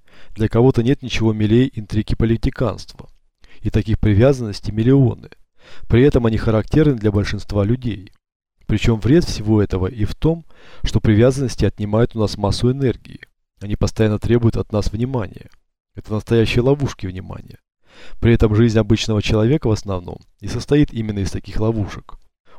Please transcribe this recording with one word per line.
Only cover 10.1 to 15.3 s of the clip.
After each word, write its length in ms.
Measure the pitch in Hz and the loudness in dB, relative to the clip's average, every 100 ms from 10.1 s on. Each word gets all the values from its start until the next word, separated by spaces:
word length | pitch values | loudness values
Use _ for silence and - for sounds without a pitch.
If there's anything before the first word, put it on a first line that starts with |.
том, 300 | - 151 165 - - - - | -2 -2 -2 -6 -20 -18 -6
что 180 | - - | -2 0
привязанности 640 | - 107 123 135 127 - | 2 4 4 2 -4 -2
отнимают 500 | 101 - 104 107 120 | -2 -2 -2 0 0
у 40 | 113 | 0
нас 180 | 104 - | -4 -2
массу 340 | 101 - 120 | -2 0 0
энергии. 500 | 135 135 - - - - _ _ _ | 0 -2 -4 -10 -20 -20 _ _ _
Они 120 | 101 101 | -8 -4
постоянно 420 | 101 - 110 104 | -2 0 0 0
требуют 400 | - 120 117 107 | 0 2 2 0
от 120 | - | -2
нас 220 | 107 - | -2 -2
внимания. 560 | 107 123 135 95 | -4 -4 -4 -8